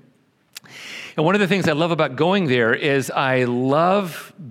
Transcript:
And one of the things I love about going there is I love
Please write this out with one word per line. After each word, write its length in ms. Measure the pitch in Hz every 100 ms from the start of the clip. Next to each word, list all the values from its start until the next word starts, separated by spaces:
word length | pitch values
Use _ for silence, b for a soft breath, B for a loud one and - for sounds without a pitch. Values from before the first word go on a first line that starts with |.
| _ _ _ _ _ - - B B B B -
And 80 |
one 100 | 156
of 60 | 202
the 80 | 185
things 180 | 196 160
I 60 |
love 180 | 147 170
about 240 | 160 147
going 320 | 131 165 202 160
there 260 | 123 113
is 380 | 127 156 139 120
I 320 | - 135 131
love 920 | 123 123 131 143 170 202 185 143 - - 139